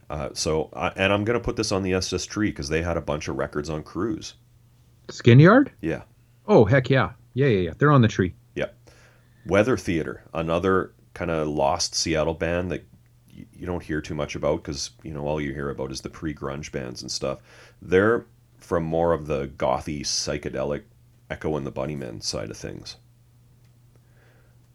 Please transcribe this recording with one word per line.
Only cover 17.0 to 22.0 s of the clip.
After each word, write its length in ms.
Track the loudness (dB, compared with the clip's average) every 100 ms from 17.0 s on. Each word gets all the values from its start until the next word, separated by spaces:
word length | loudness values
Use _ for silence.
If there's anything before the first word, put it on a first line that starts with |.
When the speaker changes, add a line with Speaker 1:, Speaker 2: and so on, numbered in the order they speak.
Speaker 1:
and 100 | -12
stuff. 280 | -8 -6 -8 -12 -20 -20 _
They're 440 | 2 4 6 2 -4 _ _ _
from 260 | -4 -2
more 300 | 0 0 2
of 140 | 0 -2
the 200 | -4 -6 -4
gothy, 440 | -2 -2 -4 -6
psychedelic 800 | -4 -4 -4 -6 -6 -6 -4 -6 -8 _ _ _ -12
Echo 260 | -8 -4 -4
and 100 | -6
the 40 |
Bunnymen 520 | -6 -6 -6